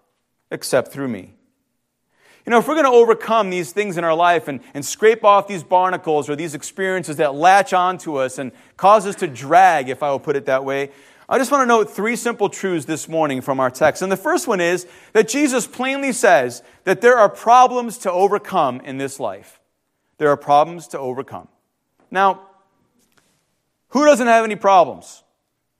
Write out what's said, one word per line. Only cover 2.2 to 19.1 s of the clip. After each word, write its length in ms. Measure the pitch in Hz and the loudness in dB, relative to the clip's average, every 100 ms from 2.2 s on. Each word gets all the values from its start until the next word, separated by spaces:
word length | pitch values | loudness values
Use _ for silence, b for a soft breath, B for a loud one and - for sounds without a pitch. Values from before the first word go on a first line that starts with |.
| b b - | b b 0
You 60 | |
know, 80 | 233 | 0
if 80 | 226 | 2
we're 80 | 311 | 0
gonna 160 | 277 | 4
overcome 580 | 240 233 220 - 226 196 | 6 4 2 0 -2 -2
these 220 | 180 165 | -4 -6
things 260 | 196 208 170 | -6 -6 -4
in 60 | |
our 120 | 170 160 | -2 2
life 340 | 175 170 160 | 2 2 -2
and, 100 | 135 B | -12 B
and 120 | 143 131 | -12 -12
scrape 380 | - 214 226 | 0 0 4
off 240 | 214 202 202 | 4 2 0
these 160 | 196 | -8
barnacles 640 | 139 180 185 180 - 151 135 | -2 0 0 -2 -2 -4 -4
or 60 | 147 | -8
these 180 | 165 | -8
experiences 600 | 147 - - 190 185 156 143 | -12 -14 -8 -4 -4 -6 -4
that 180 | 151 139 | -4 2
latch 360 | 175 196 190 | 4 4 2
onto 460 | 185 180 185 165 143 | 0 -2 -4 -8 -6
us 200 | 131 135 | -6 -6
and 140 | 131 b b - | -12 b b 0
cause 320 | 190 214 190 | 4 4 2
us 80 | - | -6
to 120 | 180 | -8
drag, 600 | 120 139 170 190 156 131 | -8 2 4 6 2 -4
if 160 | 127 | -6
I 80 | 147 | -4
will 80 | 135 | -4
put 160 | 120 135 | -4 -4
it 100 | 139 | -2
that 180 | 131 135 | -4 -2
way, 260 | 139 139 b b b b | -6 -6 b b b b
I 80 | 240 | -2
just 120 | 262 | 0
wanna 160 | 277 247 | 0 2
note 240 | 233 208 | 2 0
three 280 | - 214 240 | -4 -6 -4
simple 320 | 240 233 202 | -6 -4 -6
truths 360 | - 196 170 135 | -4 -6 -6 -6
this 220 | 151 - | -10 -6
morning 320 | 160 151 131 | -4 -2 -4
from 220 | 123 135 | -4 -2
our 80 | 127 | -2
text. 320 | - 156 - | 0 0 0
And 100 | 190 | -4
the 60 | 190 | -4
first 320 | 302 330 - | -2 -2 -2
one 100 | 196 | -2
is 260 | 170 180 - b b | -2 -2 -6 b b
that 160 | 214 208 | 0 0
Jesus 360 | 269 294 247 - | -2 -2 -2 -6
plainly 460 | - 262 277 277 | -8 -6 -4 -6
says 500 | - 214 160 123 117 b b | 0 4 4 2 -8 b b
that 160 | - 190 | -4 2
there 180 | 240 247 | 4 6
are 120 | 202 | 4
problems 720 | 202 220 247 254 247 233 - | 2 4 6 6 2 -6 -8
to 120 | 196 | -6
overcome 720 | 175 196 202 202 185 139 123 | 0 0 0 -2 -2 -2 -4
in 160 | - 135 | -10 -10
this 200 | 139 | -10